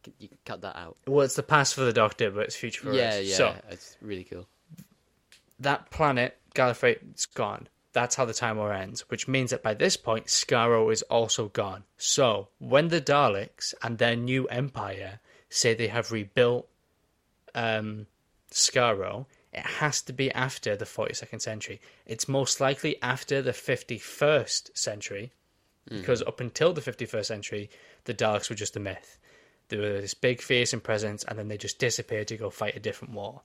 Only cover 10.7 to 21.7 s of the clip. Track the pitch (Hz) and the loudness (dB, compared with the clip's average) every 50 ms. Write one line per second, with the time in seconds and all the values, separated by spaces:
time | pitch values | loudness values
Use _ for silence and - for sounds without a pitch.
10.7 | 117 113 110 110 110 110 - _ - 117 117 110 - - 113 104 _ - 104 98 | 6 6 6 4 2 0 0 _ 2 2 4 2 0 -2 -2 -2 _ -2 -2 -2
11.7 | 92 101 98 _ _ _ - - - 147 135 120 107 98 98 _ _ _ 135 120 | -6 -12 -16 _ _ _ -2 0 2 4 4 4 4 0 -4 _ _ _ -2 4
12.7 | 123 139 160 165 165 170 139 - 143 143 143 117 101 98 104 - _ - - - | 4 4 6 4 0 0 2 4 4 6 6 4 4 0 -4 -8 _ -10 -8 -8
13.7 | - - - 117 117 107 123 117 117 120 120 123 127 131 127 - 110 123 139 135 | -8 -6 -6 -6 0 2 2 2 2 0 0 0 0 0 -2 -2 -2 -4 -4 -4
14.7 | - 117 104 101 95 98 98 95 98 - _ _ - - _ _ - - - 120 | -4 -8 -8 -6 -8 -8 -10 -12 -14 -16 _ _ -20 -20 _ _ -2 2 2 2
15.7 | 113 110 117 104 110 117 110 - 113 110 101 98 _ 131 123 120 123 123 - _ | 4 2 0 0 0 -2 -2 -2 -4 -4 -4 0 _ 4 6 6 4 0 -4 _
16.7 | _ _ _ _ _ _ _ _ _ _ _ _ _ _ _ - _ 117 117 113 | _ _ _ _ _ _ _ _ _ _ _ _ _ _ _ -8 _ -2 0 0
17.7 | 110 110 107 107 107 107 107 _ _ _ _ _ _ _ _ - - - - - | 0 0 -2 -4 -8 -10 -12 _ _ _ _ _ _ _ _ -6 0 2 2 4
18.7 | - 131 123 117 107 98 92 95 101 113 131 _ _ _ _ _ - - - - | 4 4 4 4 2 0 -2 -6 -6 -8 -10 _ _ _ _ _ -12 -10 -8 -8
19.7 | - - 151 151 135 - - - 127 127 135 131 - 123 127 131 - - - 113 | -4 -2 0 0 0 -2 -6 -6 -4 -2 -2 -2 0 -2 -2 -2 -4 -4 -2 -2
20.7 | 104 101 110 - - - 110 117 120 - 117 - - 107 - 117 110 107 - - | -2 -2 -4 -8 -6 -6 -4 -4 -4 -8 -10 -10 -10 -8 -6 -6 -6 -8 -8 -10